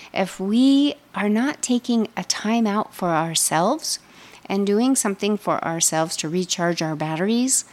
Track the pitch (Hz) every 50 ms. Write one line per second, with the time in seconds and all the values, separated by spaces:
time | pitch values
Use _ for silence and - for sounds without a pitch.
0 | - - - - 190 180 - - 190 196 214 240 262 269 277 277 285 285 - -
1 | - - - - 202 208 214 220 247 285 - - - - 247 240 - - 240 226
2 | 214 - - - 185 - - - - 214 226 233 226 208 196 214 - - - -
3 | 190 175 165 156 160 165 160 - - - 156 156 170 208 285 320 - - - -
4 | - - - - - - - - - - 190 196 202 196 202 214 240 262 269 -
5 | - 208 196 - 202 202 214 202 - 180 156 - - 160 165 165 165 - 165 160
6 | 160 170 - - - 156 160 180 185 175 - - 175 175 175 - 165 160 156 147
7 | 156 156 160 156 185 208 226 240 247 262 - - - -